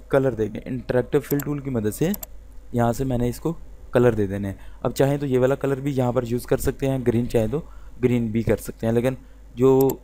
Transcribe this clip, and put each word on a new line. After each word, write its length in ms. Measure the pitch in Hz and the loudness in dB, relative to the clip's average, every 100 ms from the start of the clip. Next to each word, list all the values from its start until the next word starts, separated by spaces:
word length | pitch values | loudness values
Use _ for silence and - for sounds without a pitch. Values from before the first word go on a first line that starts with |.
| - | 0
color 260 | 139 135 | 2 2
देंगे 280 | 110 107 101 - | 0 -2 -4 -8
Interactive 540 | 127 - 127 120 147 | -8 -2 0 2 0
fill 200 | 135 143 | 0 -2
tool 200 | 143 147 | -2 -6
की 100 | 139 | -4
मदद 200 | 123 107 | -2 -2
से। 200 | 104 160 208 - - - - - | 0 -2 -2 -8 -16 -16 -18 -6
यहाँ 180 | 120 117 | 0 0
से 120 | 117 | 0
मैंने 240 | 135 120 120 | -2 0 -2
इसको 280 | 117 156 165 - - - | -2 -4 -6 -10 -16 -2
color 200 | 123 120 | 4 6
दे 120 | 107 101 | 4 0
देने 220 | 101 98 | -2 -6
हैं। 100 | 92 - - | -8 -14 -6
अब 120 | 123 | -4
चाहें 260 | 117 139 143 | 2 2 2
तो 80 | 143 | 0
ये 120 | 127 | 2
वाला 160 | 127 139 | 2 2
color 240 | 139 135 | 0 -2
भी 120 | 139 | -2
यहाँ 200 | 131 123 | 0 0
पर 120 | 120 120 | 0 -2
यूज़ 200 | 123 - | -4 0
कर 120 | 131 | 0
सकते 280 | 135 127 139 | 0 -2 -2
हैं, 180 | 135 120 | 0 0
green 200 | 113 120 | 0 0
चाहें 240 | 120 110 | 0 0
तो 120 | 143 - - - - | -2 -6 -14 -16 -2
green 300 | 123 123 117 | 0 2 0
भी 100 | 110 | -2
कर 140 | 110 107 | 0 -2
सकते 280 | - - 113 | -2 -6 0
हैं, 60 | |
लेकिन 220 | 117 123 131 - - - 117 | 2 0 -2 -10 -20 -16 2
जो 440 | 131 135 135 127 | 6 6 4 2